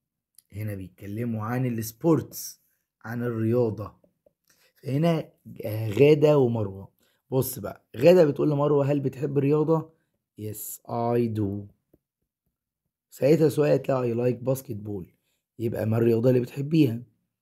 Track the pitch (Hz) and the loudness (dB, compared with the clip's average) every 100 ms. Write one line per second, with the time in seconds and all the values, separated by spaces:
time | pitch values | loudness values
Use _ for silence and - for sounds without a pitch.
0 | _ _ _ _ _ 101 107 98 90 - | _ _ _ _ _ -12 -10 -10 -14 -16
1 | 101 104 120 110 107 123 127 113 110 - | -14 -8 -6 -6 -4 -4 -4 -4 -8 -4
2 | 170 147 - - - - _ _ _ _ | 2 2 0 -12 -16 -18 _ _ _ _
3 | 110 120 120 113 113 123 117 101 98 - | -12 -8 -6 -2 0 2 0 -2 -10 -16
4 | _ _ _ _ _ _ _ _ 131 135 | _ _ _ _ _ _ _ _ -6 0
5 | 170 160 - _ 113 117 - 107 110 101 | 0 0 -4 _ -20 -12 -8 -6 -2 6
6 | 143 151 151 147 123 117 98 98 98 _ | 6 8 6 4 4 0 -4 -8 -16 _
7 | _ _ - 131 - 117 98 - _ 110 | _ _ -6 -2 -2 -4 -10 -12 _ 2
8 | 151 180 151 139 147 143 147 147 139 147 | 6 6 6 2 -2 0 0 2 0 0
9 | 135 - 143 139 139 151 151 160 156 _ | -2 -6 -6 -2 0 2 2 0 -2 _
10 | _ _ _ - 104 104 - - - 120 | _ _ _ -14 -12 -12 -14 -16 -10 -4
11 | 120 120 117 107 101 101 101 _ _ _ | -2 0 0 -2 -4 -4 -10 _ _ _
12 | _ _ _ _ _ _ _ _ _ _ | _ _ _ _ _ _ _ _ _ _
13 | _ - 131 156 156 - 147 143 135 131 | _ -2 2 4 4 2 2 2 0 -2
14 | 123 117 123 117 127 131 - 104 104 101 | 0 0 0 -2 -2 -4 -6 -12 -8 -10
15 | 85 _ _ _ _ - 113 - 110 113 | -10 _ _ _ _ -8 -6 -4 -2 2
16 | 117 113 127 127 123 139 139 160 135 117 | 2 2 2 2 0 -6 -2 2 2 0
17 | 120 _ _ _ | -10 _ _ _